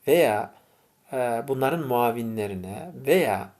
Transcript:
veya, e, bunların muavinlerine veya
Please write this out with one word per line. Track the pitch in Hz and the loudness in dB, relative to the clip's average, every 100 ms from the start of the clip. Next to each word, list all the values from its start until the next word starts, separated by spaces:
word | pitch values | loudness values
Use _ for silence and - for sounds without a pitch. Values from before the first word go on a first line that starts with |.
| - | 4
veya, | 160 143 107 113 - _ _ _ _ _ | 4 4 2 -2 -12 _ _ _ _ _
e, | 135 123 117 139 | -4 -2 -2 -4
bunların | 131 131 165 143 | 0 0 0 0
muavinlerine | 120 120 120 117 110 104 95 92 101 175 135 131 | 2 2 0 -4 -4 -4 -6 -8 -12 -12 -10 2
veya | 180 139 95 - _ | 2 2 -2 -6 _